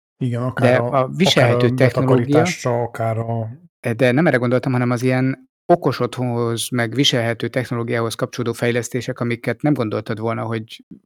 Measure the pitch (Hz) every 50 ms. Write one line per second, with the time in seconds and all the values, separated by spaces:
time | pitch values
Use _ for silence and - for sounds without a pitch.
0 | _ _ _ - 139 123 120 117 123 131 123 - - 120 127 127 120 123 139 135
1 | 131 131 143 147 190 147 - 151 127 120 120 123 123 120 127 127 131 123 - 127
2 | 131 131 131 123 120 135 143 156 165 180 165 - - 131 120 120 120 117 - -
3 | 117 113 113 113 113 113 117 113 110 110 127 160 - - _ _ - 123 113 113
4 | 131 123 120 143 175 165 139 120 123 120 127 123 - 139 123 123 123 123 123 117
5 | 123 127 127 127 131 131 135 - - _ _ _ _ - 175 170 - 151 123 -
6 | 123 120 - 123 127 123 117 117 120 117 117 110 - - 127 123 117 113 117 131
7 | 147 147 139 123 113 117 117 - - 120 - 131 117 - 123 117 117 117 120 117
8 | 117 113 - - 131 123 - - 117 117 117 - 123 120 120 120 113 - - 127
9 | 113 - 123 - 123 117 120 117 - 123 117 - - 151 147 131 120 107 107 110
10 | 110 - 113 107 110 113 113 113 113 113 117 113 110 - - - - - - -
11 | _